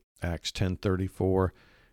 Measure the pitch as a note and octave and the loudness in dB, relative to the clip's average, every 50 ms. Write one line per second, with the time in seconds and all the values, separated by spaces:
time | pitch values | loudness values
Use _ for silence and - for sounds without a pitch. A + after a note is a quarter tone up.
0 | _ _ _ _ - F2 E2+ D#2 - - - - - F#2 F2+ - - G#2 F#2 F2+ | _ _ _ _ -6 -4 -4 -4 -6 -8 -4 -2 -2 -2 -2 -2 0 0 0 0
1 | F#2+ F#2 - - F#2+ F#2+ F#2 F#2+ F#2 F2+ - - - - - - - _ | -2 -4 -4 -2 0 2 2 2 2 2 -2 -6 -14 -20 -20 -20 -20 _